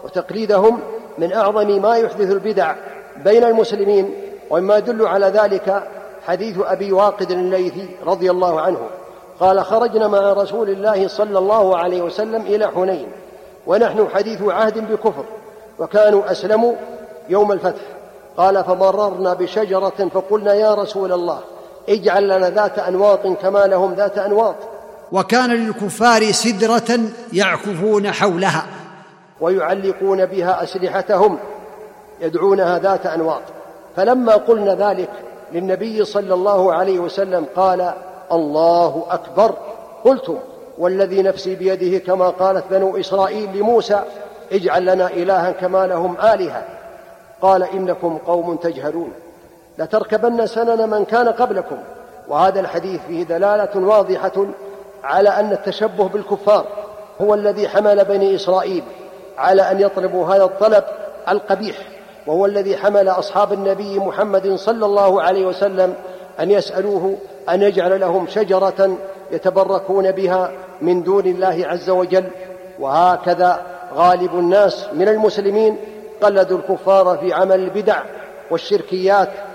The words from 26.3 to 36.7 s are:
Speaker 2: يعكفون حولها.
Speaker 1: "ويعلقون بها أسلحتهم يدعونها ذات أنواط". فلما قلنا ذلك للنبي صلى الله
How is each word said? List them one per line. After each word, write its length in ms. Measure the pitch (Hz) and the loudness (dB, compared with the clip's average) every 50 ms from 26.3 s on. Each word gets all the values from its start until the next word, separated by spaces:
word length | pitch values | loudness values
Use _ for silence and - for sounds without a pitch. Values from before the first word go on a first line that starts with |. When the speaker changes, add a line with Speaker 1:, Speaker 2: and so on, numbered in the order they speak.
| 196 - - 233 226 185 220 220 233 226 226 - 240 240 226 214 - - - - | 0 0 0 -2 0 2 2 2 2 0 2 0 0 0 0 -4 -6 -12 -16 -4
Speaker 2:
يعكفون 760 | - 175 202 190 170 - - 202 196 156 190 220 214 208 202 202 | -2 0 0 2 0 -2 -4 -6 -6 -2 0 2 2 2 0 0
حولها. 560 | 175 - 185 208 170 170 196 185 151 160 - - - - - - - - - - - - _ _ _ - | -2 0 0 0 2 2 0 0 0 -2 -6 -6 -14 -16 -18 -18 -20 -20 -20 -20 -20 -20 _ _ _ -4
Speaker 1:
"ويعلقون 840 | 160 170 190 190 156 165 190 196 190 196 190 - 190 196 190 190 185 | -2 0 0 0 0 -2 -2 -2 -2 -4 -4 -2 -2 0 2 0 0
بها 360 | 180 202 190 170 180 185 165 | 0 0 -2 0 0 0 -2
أسلحتهم 760 | 170 - - 190 180 175 - 190 185 - 208 180 202 214 170 139 - - - - - - - - - - - - - - - - | -4 -6 -4 -4 -4 -2 -2 -4 -2 0 2 4 4 2 2 -2 -8 -12 -14 -16 -18 -20 -20 -20 -20 -20 -20 -20 -20 -20 -14 -8
يدعونها 580 | 165 160 160 165 170 196 196 190 185 170 180 170 | -6 -4 -2 0 2 2 2 2 2 0 0 0
ذات 280 | 165 196 190 180 185 | 0 0 0 0 -2
أنواط". 360 | 180 160 165 160 160 151 123 - - - - - - - - - - - | -4 -4 -2 -2 -2 -4 -6 -8 -14 -18 -20 -20 -20 -20 -20 -20 -12 -4
فلما 360 | 175 196 226 254 262 240 226 | 0 2 2 2 2 4 4
قلنا 420 | 214 208 - 226 233 214 202 196 185 | 4 4 6 4 2 2 4 0 0
ذلك 340 | 170 202 208 190 185 180 - - - - - - - - - | 2 0 0 0 -2 -6 -8 -10 -16 -16 -18 -18 -20 -18 -8
للنبي 520 | 160 170 185 190 185 185 208 226 214 214 202 | -8 -6 -2 -2 -2 -2 -4 -6 -2 -2 -2
صلى 300 | 202 - 202 196 185 185 | 0 -2 -4 0 0 0
الله 400 | 180 185 208 202 190 185 190 | 0 2 2 2 4 4 2